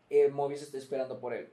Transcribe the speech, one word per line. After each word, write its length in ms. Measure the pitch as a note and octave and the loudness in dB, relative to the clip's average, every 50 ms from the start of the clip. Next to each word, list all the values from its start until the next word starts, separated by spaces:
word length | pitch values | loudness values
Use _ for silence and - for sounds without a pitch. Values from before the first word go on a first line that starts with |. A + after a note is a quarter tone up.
| _ - | _ 2
eh, 180 | C#3 C#3+ C#3+ C#3+ | 4 6 6 6
Mobius 320 | C#3+ C#3+ C#3+ C#3 C#3+ C#3+ - | 4 0 -2 -2 -4 -6 -10
está 140 | - - C3 | -10 -10 -12
esperando 420 | B2+ - C#3+ C3+ C3 C3 C3 B2+ | -8 -6 -4 -4 -4 -4 -6 -8
por 140 | A#2+ B2 A#2+ | -6 -6 -6
él. 160 | G2+ F#2 - | -6 -8 -12